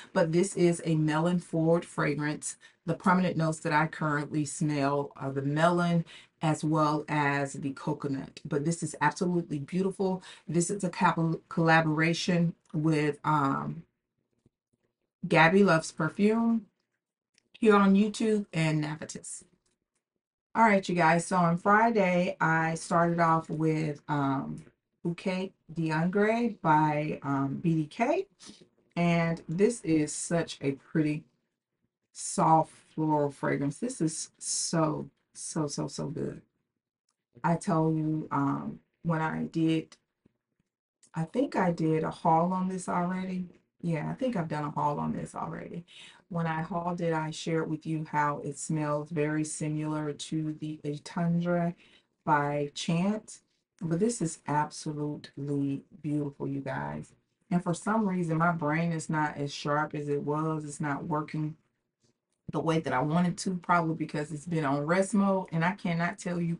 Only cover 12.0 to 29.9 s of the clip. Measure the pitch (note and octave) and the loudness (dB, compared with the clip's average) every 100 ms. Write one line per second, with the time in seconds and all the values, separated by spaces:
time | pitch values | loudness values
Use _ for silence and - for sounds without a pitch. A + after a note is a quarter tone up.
12 | D#3+ E3 - E3+ E3+ - _ D#3+ D#3 D#3 | 2 2 0 2 2 -2 _ -2 2 2
13 | D3+ C#3+ D3+ D3+ C#3 C#3+ D3 D3+ - _ | 2 0 0 2 2 0 -4 -10 -14 _
14 | _ _ _ _ _ _ _ _ _ _ | _ _ _ _ _ _ _ _ _ _
15 | _ _ F3 E3 D#3+ G3 G3+ D#3+ - - | _ _ 2 6 6 6 6 4 2 -4
16 | D#3 - G3+ A3+ A#3 A3+ G#3 _ _ _ | -4 2 2 4 2 0 -2 _ _ _
17 | _ _ _ _ _ - A3 G3+ G3 G3 | _ _ _ _ _ 0 6 6 8 6
18 | G#3+ G#3 A3 G#3+ G#3 E3 D#3+ D#3 D3+ D#3 | 4 2 0 0 0 0 2 2 -2 -6
19 | - D#3 - - - _ _ _ _ _ | -12 -14 -14 -16 -18 _ _ _ _ _
20 | _ _ _ _ _ - A3+ G3 F#3+ F3 | _ _ _ _ _ 4 6 6 2 4
21 | D#3+ E3+ E3 F#3 E3+ F3 G3+ G#3 A3+ A3 | 4 4 2 2 4 2 4 6 6 4
22 | F#3 F3+ F3+ - D#3+ D#3+ D#3+ E3 - F3 | 2 2 0 0 0 2 0 -4 0 2
23 | E3+ E3+ E3 D#3+ - D#3 D#3+ D#3 D#3 D3 | 2 2 2 2 0 -2 0 0 -2 -6
24 | - D3 C#3 C3+ D3+ D3+ - _ _ _ | -4 -2 0 -2 -4 -10 -14 _ _ _
25 | E3+ E3+ G3 F#3 F#3+ - _ D#3+ D#3+ D#3 | -6 -4 -4 -4 -6 -10 _ -4 -2 0
26 | F3 G3+ G#3+ A3+ A#3+ G#3 D#3+ D3+ D#3 D3 | 0 2 2 2 0 -2 4 4 4 0
27 | D3+ - C#3 C#3 C#3 C#3 E3+ D#3+ D3+ - | -2 -6 -2 -2 -2 0 0 0 0 -2
28 | A#3+ F4 G4 _ - - - _ _ - | 0 0 -2 _ -20 -20 -20 _ _ 0
29 | F3 E3+ E3 E3 - D#3+ G#3+ A#3+ - | 2 4 2 -2 -4 2 2 2 0